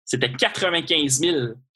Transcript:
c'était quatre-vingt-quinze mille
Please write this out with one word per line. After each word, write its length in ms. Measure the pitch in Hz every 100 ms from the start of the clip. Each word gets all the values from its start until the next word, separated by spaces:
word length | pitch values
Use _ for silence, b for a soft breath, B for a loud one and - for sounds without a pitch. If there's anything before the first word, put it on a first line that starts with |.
c'était 280 | - - 123
quatre-vingt-quinze 880 | 127 220 - 185 170 143 160 143 135
mille 340 | 170 156 117 120 _